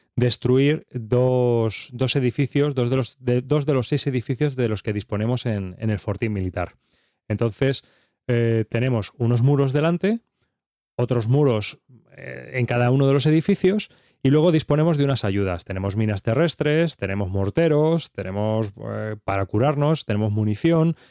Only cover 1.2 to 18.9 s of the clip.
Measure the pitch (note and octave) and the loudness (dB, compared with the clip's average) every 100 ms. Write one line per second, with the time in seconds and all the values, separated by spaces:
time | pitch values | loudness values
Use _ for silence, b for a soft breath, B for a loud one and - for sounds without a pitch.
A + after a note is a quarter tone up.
1.2 | B2+ B2+ B2 A#2 A2+ - - B2 B2+ C#3+ | 2 2 2 2 0 -4 -10 -4 -2 0
2.2 | B2 A2+ C3+ C#3+ D3 C3+ A#2+ C3 B2+ - | 0 0 -2 0 0 0 0 0 -4 -6
3.2 | B2+ B2 B2+ D3 C#3+ C#3 A#2+ D3 - B2+ | 0 0 2 -2 0 0 0 -2 -2 -2
4.2 | - B2 D3 B2+ A#2 G#2+ - G#2 - G#2 | -4 -2 -2 0 -2 -2 -4 -6 -4 -2
5.2 | A2 B2 A#2+ G#2 F#2 F2+ A2 G#2 - G2+ | 0 -2 -2 -4 -4 -6 -2 -2 -2 -4
6.2 | A2+ G2+ F#2 F2+ F2 _ _ _ _ _ | -2 -2 -4 -4 -8 _ _ _ _ _
7.2 | - G#2+ A#2 G2+ C3+ C#3 b b b b | -6 -2 -2 0 -2 -2 b b b b
8.2 | - A#2+ A#2 A2+ A2 A#2 B2+ A#2 G2 - | -2 0 2 0 0 -2 0 -2 -4 -4
9.2 | A#2 A#2+ B2+ C#3+ C#3 C#3 D#3 E3+ F#3+ A#3 | 0 2 4 4 2 0 0 0 -2 -2
10.2 | _ _ _ _ _ _ _ - B2 A#2+ | _ _ _ _ _ _ _ -4 -2 0
11.2 | A2 C3+ C#3+ A2 G#2 - _ B2 _ - | 2 2 4 2 -2 -10 _ -20 _ -20
12.2 | - B1 - B2+ A#2+ A#2+ B2 C3 C3+ C#3 | -16 -14 -8 -4 -2 2 2 4 4 2
13.2 | D3+ D#3+ D#3+ G3+ F#3 G#3 - b b b | 2 2 2 2 2 0 -4 b b b
14.2 | C3+ D3+ E3 D#3 - D3 E3 D3+ C#3 B2+ | 2 4 4 2 2 0 2 2 0 0
15.2 | G#2 G2 F#2+ F2 - F#2+ G2 G2+ A2 G2+ | -2 0 -2 -4 -6 -6 -4 -2 -2 -2
16.2 | - A#2 E3+ - D3+ D#3 E3 - F#2+ G2 | -2 0 0 -2 -2 0 0 -4 -6 -4
17.2 | G2 G2 G2 C3 E3 D3 D#3 E3 - - | -2 -2 -2 0 2 2 2 0 -4 -10
18.2 | F#2 G2 G#2+ A2 G#2+ G#2 G#2+ | -8 -4 -2 -2 -4 -6 -10